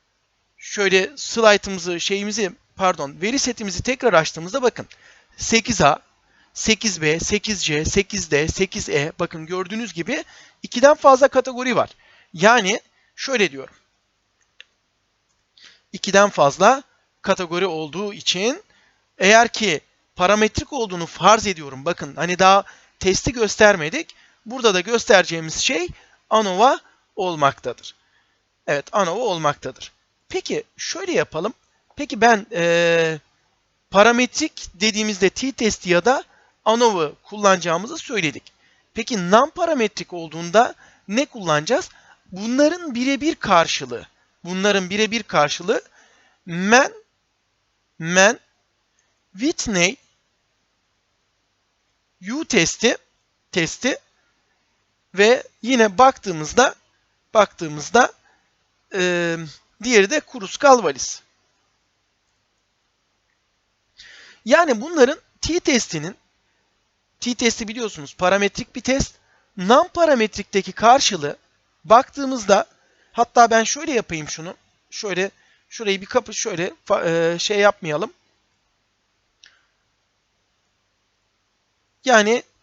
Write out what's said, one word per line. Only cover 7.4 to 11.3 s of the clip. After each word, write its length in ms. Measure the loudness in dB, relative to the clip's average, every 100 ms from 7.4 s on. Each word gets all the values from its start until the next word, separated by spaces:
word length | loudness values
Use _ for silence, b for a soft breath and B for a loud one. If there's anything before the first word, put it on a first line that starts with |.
| -4 -6
C, 200 | -4 -4
sekiz 460 | -2 -2 -2 -6 -2
D, 180 | -2 0
sekiz 400 | -4 -6 -6 -4
E, 240 | -4 -4 -6
bakın 280 | -8 -8 -10
gördüğünüz 460 | -10 -8 -10 -8
gibi 320 | -8 -8 -8 -10 b b b
ikiden 320 | -10 2 4
fazla 340 | 6 6 6
kategori 480 | 4